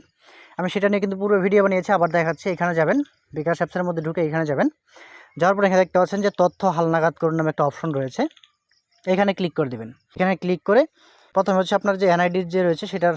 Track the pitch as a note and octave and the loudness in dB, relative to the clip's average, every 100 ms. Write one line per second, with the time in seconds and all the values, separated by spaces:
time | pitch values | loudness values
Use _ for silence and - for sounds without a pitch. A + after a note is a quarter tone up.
0 | - _ _ - - - F3+ G3+ G3+ G#3 | -2 _ _ -20 -16 -6 -4 0 0 0
1 | G3 F#3+ G3+ G3+ F#3 G3+ G3 F#3 F3 F#3+ | -2 -2 0 2 4 4 4 2 2 2
2 | E3 E3+ D#3+ D#3 G3+ E3+ F3 E3 D#3 C4 | 2 0 0 -2 -4 -2 -2 0 2 2
3 | C#4+ _ _ D3+ D3+ E3 E3+ F3+ F3 E3 | -2 _ _ -6 -2 -2 -2 -4 -4 -4
4 | D#3+ E3 D#3 D#3+ D#3 C#3 C4+ - _ - | -4 -2 -2 -2 -2 0 -2 -2 _ -20
5 | - - - - F3 G3 G3 F#3 F#3 F3+ | -20 -20 -14 0 0 2 2 2 2 2
6 | F3+ G3+ G3+ - F3+ - F#3+ D#3+ E3 E3 | 0 0 -2 2 0 0 -2 0 0 2
7 | D#3+ - E3 D#3+ D#3 D3+ C#3+ - E3 C#3 | 0 0 -2 0 -2 0 -2 -2 -6 -4
8 | C3 - D#4 _ _ _ _ _ _ _ | -6 -4 -6 _ _ _ _ _ _ _
9 | F#3 F#3 G3+ F#3+ F3+ - C#3 A#2+ A2+ - | -2 0 0 0 -4 -2 -4 -4 -12 -18
10 | _ - F#3 F#3 F3+ F3+ - A3 D#4+ _ | _ -4 -2 -2 -2 -4 2 2 2 _
11 | _ _ _ F#3+ F#3+ F#3+ F3+ G3+ G3+ F#3+ | _ _ _ -2 0 0 0 0 0 0
12 | F#3+ F3 F3+ F3+ F3 F#3 F3 D#3+ G3 F#3 | 2 2 2 0 -2 0 0 -2 -4 -2
13 | E3+ | -2